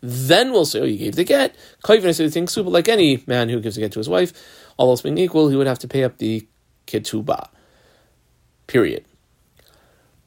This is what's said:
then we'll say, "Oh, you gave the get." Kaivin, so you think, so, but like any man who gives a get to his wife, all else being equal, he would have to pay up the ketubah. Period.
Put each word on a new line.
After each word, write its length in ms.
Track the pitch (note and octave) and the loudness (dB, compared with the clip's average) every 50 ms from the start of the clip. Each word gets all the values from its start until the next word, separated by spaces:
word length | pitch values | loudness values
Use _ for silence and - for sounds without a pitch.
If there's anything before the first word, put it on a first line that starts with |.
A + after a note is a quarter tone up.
then 500 | - B2 A#2+ B2+ C3 C3 E3 G3 B3 C4 | -12 -10 -8 -6 2 4 4 4 4 4
we'll 140 | C4 G#3 D#3+ | 2 2 2
say, 140 | C#3 - G#2+ | 2 0 -2
"Oh, 60 | C3 | -2
you 120 | C#3 A2 G2+ | -2 -4 -4
gave 180 | - G#2 G#2 | -6 -6 -2
the 80 | - F3+ | -2 0
get." 320 | - D4 C#4 C#4 - - - - - _ _ _ | 2 2 2 2 0 -4 -10 -20 -20 _ _ _
Kaivin, 320 | - G#3+ A3+ F#3+ F3+ E3 | 2 2 4 4 2 0
so 80 | D#3 D#3+ | 0 0
you 80 | D#3 | 0
think, 180 | D3+ E3+ E3+ F3+ | 0 -2 -4 -4
so, 140 | - A#3 G3+ | -4 -4 -4
but 80 | F3+ | 0
like 180 | F3 F3 E3+ A3 | 0 2 2 2
any 340 | A3+ G#3+ F3+ D3 C3+ A#2 - - | 2 4 4 4 2 0 -2 -4
man 220 | B2 B2 A#2+ A2+ | -2 -2 0 0
who 100 | B2 A#2+ | -2 -4
gives 180 | G#2+ A2+ G#2 G#2+ | -4 -6 -6 -6
a 20 | |
get 120 | G#2+ G#2 | -6 -6
to 80 | G#2 - | -6 -8
his 100 | G#2+ - | -6 -2
wife, 240 | F3 F3+ F#3 F3 - - - - - - - - _ - | 0 0 0 0 -4 -12 -20 -20 -20 -20 -20 -20 _ 0
all 120 | C3 B2+ | 2 2
else 140 | B2+ A#2+ - | 2 2 0
being 160 | D3 D3 F3 | -4 -2 0
equal, 300 | F#3 F3 - D#3+ D#3 D3 | -2 0 2 2 2 4
he 60 | C#3 | 4
would 120 | C3+ C#3 C3+ | 2 0 0
have 120 | B2+ - | -2 -4
to 80 | - B2 | -8 -6
pay 160 | - C3+ C3 | -4 -2 -2
up 140 | B2 - _ | -2 -4 _
the 300 | A#2 A2 A2 A2 G#2+ _ _ _ _ _ _ _ _ - | -6 -4 -4 -6 -8 _ _ _ _ _ _ _ _ -6
ketubah. 600 | - - A2 - - G#2+ G#2+ B2 - - - - _ _ _ _ _ _ _ _ _ _ _ _ _ _ _ _ _ _ _ _ _ _ _ | -6 -6 -6 -4 -8 -6 -4 -4 -6 -6 -6 -14 _ _ _ _ _ _ _ _ _ _ _ _ _ _ _ _ _ _ _ _ _ _ _
Period. 400 | - - C3 G#2+ D#2 A1+ G1+ - _ _ _ _ _ _ _ _ _ _ _ _ _ _ _ _ _ _ _ _ _ _ _ _ | -2 2 2 2 2 0 -6 -10 _ _ _ _ _ _ _ _ _ _ _ _ _ _ _ _ _ _ _ _ _ _ _ _